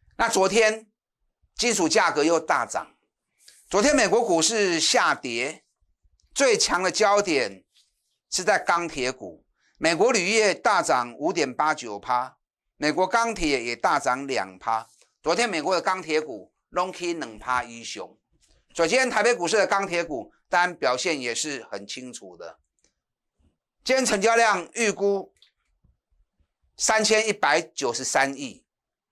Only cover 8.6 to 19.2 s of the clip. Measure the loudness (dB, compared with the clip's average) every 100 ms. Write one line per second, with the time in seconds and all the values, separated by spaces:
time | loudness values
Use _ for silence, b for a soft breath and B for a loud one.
8.6 | 2 0 -2 -4 -4 -6 -12 -16 _ _
9.6 | _ -4 -2 2 2 2 2 2 2 2
10.6 | 0 2 2 0 -2 -6 -4 -2 -2 -2
11.6 | -2 -2 -6 -10 -4 -4 -4 -12 _ _
12.6 | _ -6 -2 0 0 0 0 -2 0 0
13.6 | -2 -2 0 0 0 -2 -2 -4 -4 -8
14.6 | -6 -6 -6 b b b -2 0 0 -2
15.6 | -2 -2 0 -4 -2 -2 -2 -8 -16 _
16.6 | _ -6 -4 -4 -6 -6 -8 -10 -4 -4
17.6 | -4 -10 -14 -12 -14 _ _ _ _ _
18.6 | _ -2 2 2 2 2